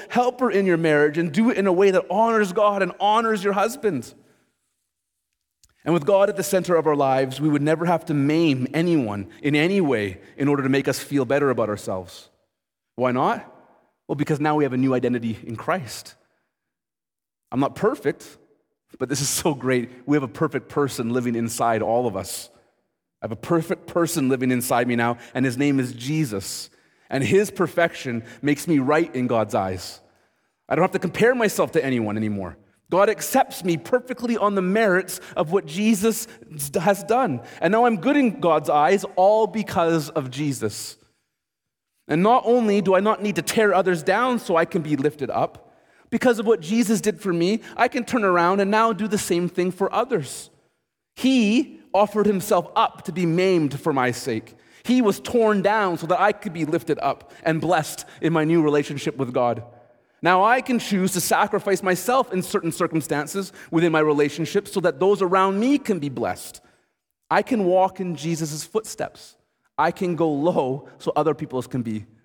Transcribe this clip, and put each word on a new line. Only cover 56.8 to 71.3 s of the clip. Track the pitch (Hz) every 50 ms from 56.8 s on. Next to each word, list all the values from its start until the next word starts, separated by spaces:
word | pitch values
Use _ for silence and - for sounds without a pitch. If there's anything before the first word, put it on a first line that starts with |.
| - - 147 -
up | - 139 - - - - - -
and | - 160 160 160
blessed | 156 160 180 156 147 - - - - - - -
in | 165 156
my | 170 160 156
new | 160 165 170
relationship | 151 147 147 147 143 - 147 135 - 160 -
with | - 135 120 123
God. | 131 123 120 117 117 - - - - _ _ _ _ _ _ _ _
Now | - 170 185 185 202
I | 220 247 262
can | 254 262 247 226
choose | - - 202 185 185 185 -
to | 175
sacrifice | - - 214 160 208 202 - 190 - 202 190 180
myself | 202 185 180 175 - - 247 269 - -
in | 185 185
certain | 175 - - 196 - 165
circumstances | 156 - 180 - 156 160 131 - 151 143 147 143 - 196 190 - - - - -
within | 170 165 175 170
my | 160 156
relationship | 156 156 147 147 147 143 - - 160 - - 202 202 -
so | - 202
that | 170 175 143 135
those | 185 196 208 180
around | 196 175 190 190 190 196 196 202
me | 226 262 294
can | 285 - - 196 160
be | 143 143
blessed. | 127 127 113 90 90 - - - - - _ _ _ _ _ _ _ _ _ _ _ _ _ -
I | 156 196
can | 220 - 269 220 190
walk | 175 185 185 185 185 - -
in | 185 180 165
Jesus' | 131 147 165 170 151 165 147 156 151 -
footsteps. | - - 220 220 - - - - - - - - - - _ _ _ _ _ _ _ _
I | - 151 175
can | 170 - 196 175 170
go | 151 170 160
low | 147 139 151 175 175 170 139 127 135 143 - - - -
so | - 185 -
other | 151 151 156